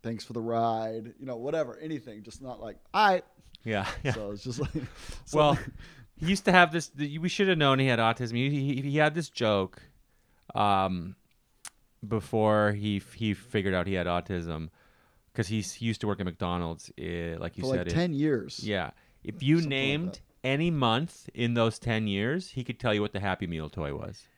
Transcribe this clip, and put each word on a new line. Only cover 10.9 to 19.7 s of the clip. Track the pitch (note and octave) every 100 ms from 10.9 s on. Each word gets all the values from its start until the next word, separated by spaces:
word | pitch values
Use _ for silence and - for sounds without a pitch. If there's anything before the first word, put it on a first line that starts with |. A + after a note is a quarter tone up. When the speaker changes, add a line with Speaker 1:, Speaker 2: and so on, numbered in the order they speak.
| F#2 E2+ - _ _ _ _ - _ _ _ G#2
Speaker 2:
before | A2 - A2+ G#2+ G#2+ G#2
he | G#2 G#2 G2+
f-, | -
he | - A2
figured | G2 - G#2+ F#2+
out | F#2 F2
he |
had | F#2 F2
autism, | F2 - F2+ E2+ D#2 D#2+ _ _ _ _ _ _
'cause | - G2
he | A2
s-, | G2
he | - A2+
used | G#2+
to | G#2
work | G2
at | F2+
McDonald's, | - F2+ F2 E2+ E2 - -
uh, | E2+ E2+ E2+ E2
like | E2+ F#2
you |
Speaker 1:
For, | C3
Speaker 2:
said, | C3
Speaker 1:
like, | E2+
Speaker 2:
it |
Speaker 1:
ten | C3+ F3
years. | C#3+ D3+ B2 F#2+ -
Speaker 2:
Yeah. | G#2+ G2+ D2+ - _ _
If | - -
you | C3+ E3
Speaker 1:
Something | D#3